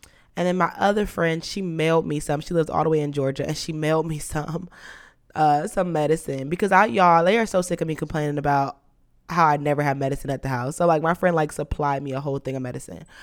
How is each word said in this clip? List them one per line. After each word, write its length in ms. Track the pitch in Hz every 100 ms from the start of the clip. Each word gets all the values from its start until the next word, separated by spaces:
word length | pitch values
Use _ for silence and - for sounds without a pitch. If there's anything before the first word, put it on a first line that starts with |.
| - _ _
And 120 | - 175
then 100 | 180
my 160 | 170 -
other 260 | 196 208
friend, 400 | 202 - 165 165
she 160 | - 202
mailed 460 | 185 165 160 165 160
me 120 | 151
some. 220 | - 147
She 140 | -
lives 160 | 170 160
all 140 | 156
the 40 | 156
way 120 | 156
in 120 | 147
Georgia, 340 | 143 135 139 147
and 120 | 156
she 160 | -
mailed 320 | 156 151 160 165
me 120 | 151
<laughs> 0 |
some, 520 | - 156 147 165 180 - - - - _ _
uh, 320 | - 151 147 190
some 260 | - 180
medicine. 560 | 160 147 160 - 135 135
Because 240 | 170 202
I, 140 | 185 220
y'all, 400 | 220 180 165 170
they 100 | 226
are 80 |
so 160 | 220 185
sick 220 | 180 170
of 60 | 165
me 60 |
complaining 440 | 156 156 160 151 147
about 400 | 143 143 135 - _ _ _ _ -
how 180 | 170 160
I 100 | 147
never 260 | 143 143
have 140 | 147 139
medicine 340 | 135 139 139
at 120 | 135
the 60 | 139
house. 280 | 127 127 156
So, 100 | 175
like, 140 | 156
my 140 | 160
friend, 220 | 175 180 165
like, 160 | 151
supplied 500 | - 147 - 147 139
me 100 | 139
a 80 | 131
whole 180 | 147 139
thing 180 | 135 135
of 60 |
medicine. 420 | 127 123 - 85 - -